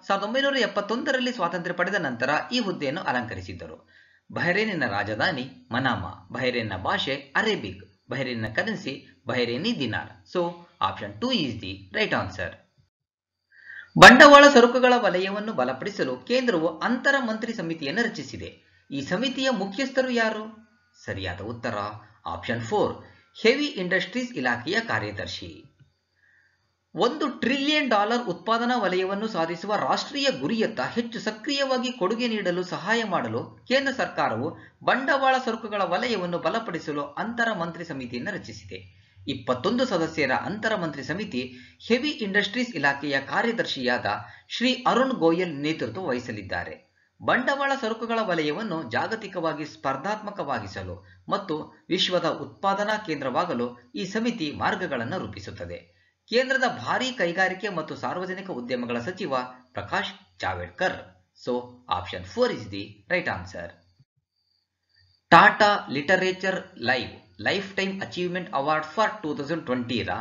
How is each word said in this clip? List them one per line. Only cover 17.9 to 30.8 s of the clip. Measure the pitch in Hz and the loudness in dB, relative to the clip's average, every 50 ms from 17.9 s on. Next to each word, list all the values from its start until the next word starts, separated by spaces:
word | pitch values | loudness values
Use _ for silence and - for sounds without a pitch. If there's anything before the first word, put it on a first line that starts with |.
| 147 208 240 | -2 -2 -2
ರಚಿಸಿದೆ. | 220 - - 135 - - 95 85 82 - - _ _ _ _ _ _ | -2 -4 -8 -12 -12 -12 -12 -12 -12 -14 -18 _ _ _ _ _ _
ಈ | 139 139 | -8 -8
ಸಮಿತಿಯ | 131 - 175 196 247 269 254 - 262 262 | -4 -2 -2 -2 -2 -2 -2 -2 0 0
ಮುಖ್ಯಸ್ಥರು | 247 190 190 190 - - 277 262 - 269 254 254 | 0 0 -2 -4 -4 -4 -4 -2 0 0 0 2
ಯಾರು? | 247 233 226 220 220 214 214 220 - - - _ _ _ _ _ _ - - | 2 2 2 2 0 -4 -8 -12 -14 -18 -20 _ _ _ _ _ _ -18 -10
ಸರಿಯಾದ | - 104 95 95 90 87 85 | -8 -8 -6 -6 -6 -6 -6
ಉತ್ತರ | 92 110 123 117 117 123 113 104 101 104 110 110 - - - _ _ | -8 -10 -10 -8 -6 -6 -4 -4 -4 -6 -8 -12 -18 -20 -20 _ _
option | 80 85 90 - - 120 113 117 | -8 -8 -8 -4 -4 -4 -4 -4
four, | 113 208 208 165 101 - - - - - - _ _ _ - - | -2 0 2 2 0 -2 -6 -14 -20 -20 -20 _ _ _ 2 4
heavy | 214 254 285 294 | 4 4 4 0
industries | 285 - - 185 180 190 185 175 - - 247 254 240 - | -4 -4 -4 -4 0 0 0 0 -2 -6 -6 -6 -6 -6
ಇಲಾಖೆಯ | 165 127 127 120 113 117 151 185 220 | -4 -2 -2 -2 -2 -2 -4 -4 -4
ಕಾರ್ಯದರ್ಶಿ. | 226 - 120 107 101 104 98 95 95 90 - - - 85 80 - - - _ _ - _ _ _ _ _ _ _ _ _ _ _ _ _ _ _ _ _ _ _ _ _ _ | -2 -2 -4 -2 -2 -4 -6 -8 -10 -10 -10 -12 -12 -14 -16 -18 -20 -20 _ _ -20 _ _ _ _ _ _ _ _ _ _ _ _ _ _ _ _ _ _ _ _ _ _
ಒಂದು | 151 185 247 285 311 330 285 | 0 0 0 0 0 -2 -4
trillion | - - - 233 262 277 277 285 311 302 294 254 | -2 -2 -2 0 0 0 0 2 2 2 2 2
dollar | 233 202 202 208 233 240 240 | 2 2 2 2 0 -2 -2
ಉತ್ಪಾದನಾ | 220 170 - - 220 226 233 240 233 254 | -2 -6 -6 -2 0 0 0 2 0 0
ವಲಯವನ್ನು | 247 202 185 175 185 185 185 196 202 214 220 | 0 0 0 0 0 0 0 -2 -4 -4 -4
ಸಾಧಿಸುವ | - 180 165 165 175 170 - 196 208 | -2 -2 -2 -2 -4 -6 -4 -4 -2
ರಾಷ್ಟ್ರೀಯ | 196 - 131 180 202 - - - 285 277 269 247 254 | -2 0 0 0 0 -2 -6 -6 -2 0 0 0 0
ಗುರಿಯತ್ತ | 254 156 226 220 208 - - - | -2 -2 0 0 0 -2 -2 -4